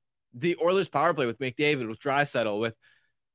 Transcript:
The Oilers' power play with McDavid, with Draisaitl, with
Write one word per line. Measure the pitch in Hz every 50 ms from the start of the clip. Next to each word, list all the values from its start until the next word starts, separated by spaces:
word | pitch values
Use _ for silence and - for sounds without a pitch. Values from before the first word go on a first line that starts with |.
| _ _ _ _ _ _ -
The | 120 143 175 170 - 160
Oilers' | 175 185 196 175 -
power | - 139 147 175 170
play | 156 135
with | 117 113 -
McDavid, | 135 127 120 - 147 147 151 135 120 110
with | 110 -
Draisaitl, | - 139 135 143 147 139 - 127 113 107 101 104
with | 117 113 110 _ _ _ _ _ _ _ _ _ _ _ _